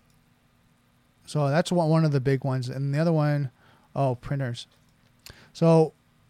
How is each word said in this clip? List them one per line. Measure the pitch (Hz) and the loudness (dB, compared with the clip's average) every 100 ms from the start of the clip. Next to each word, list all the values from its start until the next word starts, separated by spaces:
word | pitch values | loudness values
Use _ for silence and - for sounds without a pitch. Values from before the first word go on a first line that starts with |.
| _ _ _ _ _ _ _ _ _ _ _ _ | _ _ _ _ _ _ _ _ _ _ _ _
So | - 151 139 | -8 -4 0
that's | 156 - | 0 0
one, | 180 156 | 0 2
one | 160 | 2
of | 160 | 2
the | 139 | 0
big | 131 135 | 0 -2
ones. | 139 131 123 | -2 -4 -6
And | 131 139 | -6 -4
the | 143 | -2
other | 170 | 0
one, | 160 147 147 139 _ - _ _ | 0 0 -2 -4 _ -20 _ _
oh, | 139 139 | -4 -2
printers. | 123 - 139 127 117 - _ _ _ _ _ - - - | -4 -6 -6 -6 -8 -14 _ _ _ _ _ -20 -20 -14
So | - 165 165 156 _ _ _ | 0 4 6 4 _ _ _